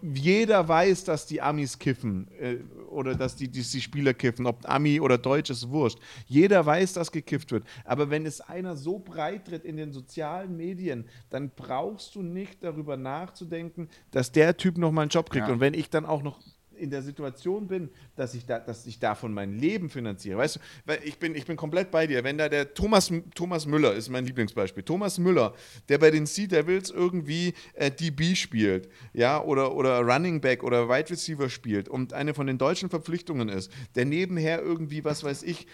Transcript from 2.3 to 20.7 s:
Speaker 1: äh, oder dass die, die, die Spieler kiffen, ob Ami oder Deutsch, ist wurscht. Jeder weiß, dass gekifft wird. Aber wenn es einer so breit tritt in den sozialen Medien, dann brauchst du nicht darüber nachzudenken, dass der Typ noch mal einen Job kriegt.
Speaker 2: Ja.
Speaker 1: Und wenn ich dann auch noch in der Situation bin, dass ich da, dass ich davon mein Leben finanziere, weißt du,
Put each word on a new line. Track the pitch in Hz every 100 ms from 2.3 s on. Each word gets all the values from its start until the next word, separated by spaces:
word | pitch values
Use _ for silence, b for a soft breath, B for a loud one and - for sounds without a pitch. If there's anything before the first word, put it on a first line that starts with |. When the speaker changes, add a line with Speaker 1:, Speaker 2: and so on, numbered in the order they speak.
| -
Speaker 1:
äh, | 127 120 - 131 -
oder | - 131
dass | 127 131 -
die, | 131
die, | 127
die | 120 135
Spieler | - 143 139
kiffen, | 123 127 117 123
ob | 117 -
Ami | 135 147 147
oder | 139 123
Deutsch, | 131 143 151
ist | 120 120
wurscht. | 151 120 - B B -
Jeder | 135 190 196 151
weiß, | 165 190
dass | 175 160
gekifft | 160 - 139 -
wird. | 113 B B
Aber | - 131 143
wenn | 151 156
es | -
einer | - 170 185 151
so | 147 196
breit | 180 165 156 202 170
tritt | 170
in | 170 156
den | 151
sozialen | 139 131 - 151 180 190 165
Medien, | 175 185 185 120 113 B -
dann | 131 139
brauchst | - 131 131 185 208 - 202
du |
nicht | 175 180 196 -
darüber | 175 151 147 135
nachzudenken, | 131 147 185 - 170 165 170 175 156 b _
dass | 135 127
der | 156 156 170
Typ | 185 170
noch | 165
mal | 156
einen | 151
Job | 170 160
kriegt. | 135 107
Speaker 2:
Ja. |
Speaker 1:
Und | 120
wenn | 139
ich | 160 147
dann | 156
auch | 156 151
noch | 143 - - _ _ -
in | 147
der | 139
Situation | 139 139 143 127 175 202 196
bin, | 190 156 B B -
dass | 127
ich | 123 -
da, | 113
dass | - 113 123
ich | -
davon | 117 104 117
mein | 104 98 104
Leben | 156 214 165
finanziere, | 135 113 95 101 98
weißt | 135 -
du, | B